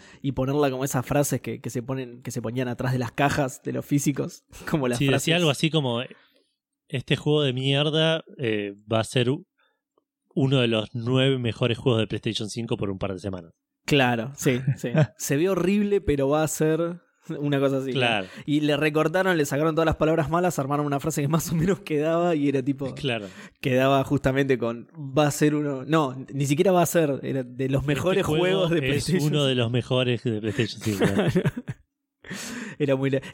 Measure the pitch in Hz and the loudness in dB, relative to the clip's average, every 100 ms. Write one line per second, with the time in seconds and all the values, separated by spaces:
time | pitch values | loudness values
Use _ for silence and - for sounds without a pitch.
0 | - - 139 127 127 147 143 131 135 135 | -10 -8 -4 -2 0 2 2 0 -2 -2
1 | - 139 143 127 - 117 135 127 117 131 | 0 0 0 -2 -6 -8 -8 -6 -6 -6
2 | 123 123 127 123 113 120 123 120 127 127 | -8 -12 -10 -6 -4 -4 -4 -2 -2 -2
3 | 117 - 143 - 135 - 139 127 - 143 | -2 0 2 2 -2 -4 -8 -6 0 0
4 | 151 135 139 - _ - - 160 127 120 | 2 -2 -4 -10 _ -16 -4 0 0 2
5 | 139 131 - 170 165 135 160 156 131 117 | 2 2 2 2 2 2 0 2 0 -2
6 | 127 - _ _ _ _ _ _ _ 131 | -6 -14 _ _ _ _ _ _ _ -6
7 | - - 147 151 143 127 135 139 151 156 | -2 -2 0 0 0 -2 -2 0 0 0
8 | 160 160 - - 120 107 101 101 104 110 | 0 -2 -6 -8 -4 -4 -6 -10 -2 -2
9 | 113 131 120 151 - _ _ _ _ _ | 0 0 0 -2 -8 _ _ _ _ _
10 | _ _ _ - 135 139 120 110 107 120 | _ _ _ -2 2 2 2 0 -2 -6
11 | 117 131 135 131 120 - 123 117 135 113 | 0 2 2 2 -2 0 0 2 2 2
12 | 110 110 117 104 107 - 113 120 104 95 | 0 -2 -4 -4 -6 -6 -4 -4 -4 -4
13 | 98 92 101 90 82 _ _ _ - 147 | -6 -6 -8 -8 -12 _ _ _ 0 2
14 | 123 120 120 - 143 160 135 - 127 156 | 2 0 -4 -2 0 0 0 -2 0 0
15 | 147 - - 143 185 180 170 208 202 202 | 0 -2 -2 0 2 2 2 2 2 0
16 | - 143 135 151 156 - 156 160 170 175 | 2 2 2 2 0 0 0 2 -2 -6
17 | _ _ - 156 143 139 139 135 135 131 | _ _ -10 -4 0 2 2 0 -2 0
18 | 123 107 92 - - 147 147 143 147 151 | 2 0 -4 -8 -2 0 2 2 2 2
19 | 156 180 190 170 143 139 160 156 160 147 | 2 2 2 2 0 0 0 2 2 2
20 | 156 160 143 165 180 156 135 143 147 139 | 2 2 2 0 0 0 -2 -2 0 -2
21 | 156 156 147 165 - 165 170 196 - 151 | -2 -2 0 0 0 0 0 0 -2 -2
22 | 151 165 175 160 143 135 127 135 135 135 | 0 2 2 2 2 0 0 -2 -6 -6
23 | 143 113 98 - - _ 135 127 135 135 | -4 -4 -6 -14 -20 _ 0 4 4 4
24 | 135 143 135 131 139 127 117 117 113 165 | 2 0 2 2 2 2 0 -4 -10 -14
25 | 139 135 147 139 151 147 147 135 127 160 | -2 2 2 4 2 2 -2 -4 0 2
26 | 139 131 - 139 139 143 190 180 165 170 | 2 -4 -8 -4 0 2 4 4 4 2
27 | 151 131 135 135 123 123 131 135 135 139 | 2 0 -4 -4 -6 -4 0 0 0 0
28 | 156 190 170 156 180 190 175 160 131 143 | 0 0 2 2 2 2 2 2 2 0
29 | - 143 151 147 139 127 113 123 - 127 | 0 2 2 2 2 2 2 0 0 0
30 | 127 117 123 107 110 101 113 - 110 98 | 2 0 -2 -2 -2 0 -2 -2 -4 0
31 | - 101 180 185 - - - - _ _ | 2 2 0 2 0 -2 -8 -14 _ _
32 | _ _ - 190 - 240 - - 139 135 | _ _ -16 -12 -12 -12 -12 -4 0 2
33 | 135 135 - | 0 -2 -2